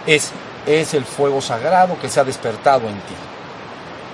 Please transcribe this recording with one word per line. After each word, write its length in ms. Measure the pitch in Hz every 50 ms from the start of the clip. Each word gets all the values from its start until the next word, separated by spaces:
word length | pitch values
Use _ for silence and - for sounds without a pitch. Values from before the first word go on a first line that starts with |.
| - 165
es, 240 | 156 135 - - - - - - - - -
es 300 | 143 151 160 156 - -
el 100 | 143 127
fuego 340 | - - - 143 143 135 135
sagrado 600 | 127 - 123 113 123 160 180 180 185 180 170 -
que 100 | - 127
se 100 | - 151
ha 40 | 135
despertado 640 | 131 127 - - 117 107 107 - 143 139 131 113 107
en 80 | 101
ti. 180 | 98 90 - 90 - - - - - - - - - - - - - - - - - - -